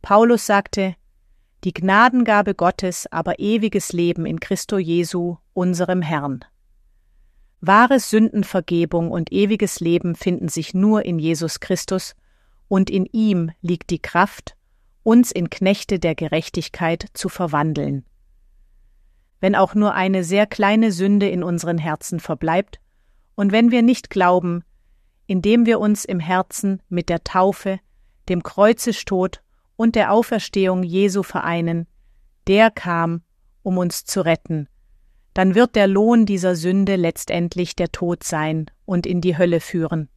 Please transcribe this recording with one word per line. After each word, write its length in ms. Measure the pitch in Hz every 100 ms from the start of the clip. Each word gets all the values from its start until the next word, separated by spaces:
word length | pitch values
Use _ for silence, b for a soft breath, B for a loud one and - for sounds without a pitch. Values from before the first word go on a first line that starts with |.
Paulus 440 | - 208 233 233 -
sagte, 500 | 202 - - 190 175 _ _ _ _ _ _
„Die 100 | 185
Gnadengabe 800 | 165 185 196 247 247 233 208 202 196
Gottes 520 | 175 - 185 175 -
aber 280 | 165 170 170
ewiges 540 | 202 226 214 165 -
Leben 320 | 175 170 170 156
in 160 | 160
Christo 360 | - 190 - 196
Jesu, 600 | 165 170 170 180 175 170 _
unserem 480 | - 180 175 180 185
Herrn.“ 420 | 160 156 143 123 - _ _ _ _ _ _ _ _ _ _ _
Wahre 400 | 170 202 240 262
Sündenvergebung 1120 | - 220 220 208 185 190 - 170 170 170 170
und 200 | 170 160
ewiges 480 | 190 202 208 196 -
Leben 360 | 170 170 175 165
finden 340 | 190 180 165
sich 240 | - 156
nur 320 | 185 208 214 -
in 140 | 170
Jesus 420 | 156 156 165 -
Christus, 540 | - 185 - 185 - _ _ _ _ _ _
und 220 | 190 196
in 160 | 190 185
ihm 460 | 220 220 185 165 -
liegt 280 | 170 175 -
die 100 | 165
Kraft, 560 | - 170 196 - - _ _ _ _ _
uns 280 | 220 233 240
in 180 | 202 170
Knechte 500 | - 190 196 - 190
der 160 | 165 156
Gerechtigkeit 920 | 156 160 - - - - 165 165 -
zu 160 | - 190
verwandeln. 720 | - 175 147 156 143 143 139 - _ _ _ _ _ _ _ _ _ _ _ _ _
Wenn 160 | 190 202
auch 200 | 190 214
nur 180 | 208
eine 320 | - 190 190 170
sehr 200 | 196 208
kleine 440 | - 202 220 226
Sünde 380 | 175 196 202 196
in 140 | 180
unseren 340 | 175 170 165 170
Herzen 420 | 160 156 - 170
verbleibt, 640 | - 156 160 175 202 - _ _ _ _ _ -
und 160 | 202
wenn 200 | 214 240
wir 100 | 240
nicht 280 | 233 247 -
glauben, 540 | 202 180 180 175 175 - _ _ _ _ _ -
indem 400 | 185 202 233 233
wir 140 | 226
uns 260 | 208 208 -
im 140 | 180
Herzen 640 | 160 185 190 - 196 190 _
mit 200 | 175 -
der 140 | 170
Taufe, 560 | - 185 190 196 196 190 _ _ _ _ -
dem 140 | 180
Kreuzestod 1000 | - - 208 233 - 202 - 190 185 - _ _ _ -
und 200 | 233 226
der 160 | -
Auferstehung 720 | 208 233 220 - 196 185 185
Jesu 400 | 175 180 202 190
vereinen, 640 | 185 - - 170 170 170 170 _ _ _ _ _ -
der 240 | 196 220
kam, 500 | 214 180 170 165 170 _ _ _ _
um 160 | 196 185
uns 280 | 175 - -
zu 180 | 196
retten, 440 | 165 165 - 156 143 _ _ _ _ _ _
dann 220 | - 185 190
wird 200 | 240 220
der 120 | 196
Lohn 380 | 196 220 240 208
dieser 300 | 196 185 175
Sünde 400 | 170 196 196 190
letztendlich 800 | 165 - - 175 170 180 180 -
der 160 | 170
Tod 320 | - 175 170
sein 440 | - 160 156 160 156 _ -
und 200 | 180 -
in 140 | 180
die 180 | 175 160
Hölle 220 | 175 170
führen. 500 | - 175 160 160 151